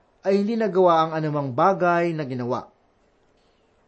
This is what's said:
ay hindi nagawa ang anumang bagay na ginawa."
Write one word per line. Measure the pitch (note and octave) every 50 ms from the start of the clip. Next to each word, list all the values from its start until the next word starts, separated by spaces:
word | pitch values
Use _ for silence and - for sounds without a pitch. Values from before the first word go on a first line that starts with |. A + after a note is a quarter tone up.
| _ _ _ _ -
ay | F#3+ G3 G3+
hindi | G3+ G#3 A#3 A3
nagawa | A3 G3+ E3+ F#3+ F#3 F3 E3 D#3+ D#3+
ang | E3 D#3
anumang | D#3+ D#3 D3+ C#3+ D3 C#3+ C3+ A#2
bagay | C#3+ E3 G3 G3 E3 F3+ F3 F3 E3+ E3+ F3
na | E3 D#3 D3
ginawa." | B2+ C3 B2 A#2+ A#2+ B2 A2 - - _ _ _ _ _ _ _ _ _ _ _ _ _ _ _ _ _ _ _ _ _ _ _